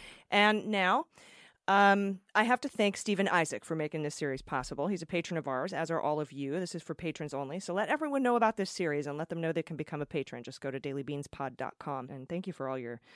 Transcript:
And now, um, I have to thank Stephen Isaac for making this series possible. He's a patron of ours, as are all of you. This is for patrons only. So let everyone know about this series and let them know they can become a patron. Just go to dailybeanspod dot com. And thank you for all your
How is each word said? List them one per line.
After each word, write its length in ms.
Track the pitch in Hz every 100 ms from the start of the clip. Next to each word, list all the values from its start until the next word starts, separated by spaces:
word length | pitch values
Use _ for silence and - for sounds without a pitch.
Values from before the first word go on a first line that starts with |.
| - - -
And 340 | 202 208 214 214
now, 360 | 202 185 240 - - - - - _ -
um, 500 | 196 202 202 196 190 _
I 120 | 208 214
have 140 | 247
to 60 | 277
thank 300 | - 202 -
Stephen 300 | - 196 196
Isaac 360 | 180 160 113
for 120 | - 160
making 260 | 151 156
this 140 | 151 -
series 260 | 147 135
possible. 460 | - 135 127 - 170
He's 160 | 185
a 20 | 160
patron 320 | 175 - 165
of 100 | 143
ours, 240 | 131 175
as 200 | 156 165
are 100 | 165
all 180 | 147 151
of 120 | 147
you. 280 | 139 139 165
This 140 | 180
is 80 | 170
for 140 | - 156
patrons 400 | 170 - 151 139
only. 240 | 135 175
So 160 | - 185
let 140 | 208
everyone 340 | 294 302 277
know 120 | 247 240
about 220 | 220 208
this 140 | 190
series 340 | - 170 147 143
and 100 | 147
let 140 | 165
them 100 | 170
know 120 | 165
they 100 | 165
can 160 | - 151
become 240 | 151 151
a 60 | 147
patron. 340 | 156 135 120
Just 200 | 120 -
go 100 | 139
to 80 | 131
dailybeanspod 760 | 139 135 135 143 143 - 135 123
dot 180 | 127 -
com. 320 | 151 135 131
And 180 | 135 131
thank 200 | 170 185
you 60 |
for 140 | 160 135
all 120 | 131
your 220 | 117 117 _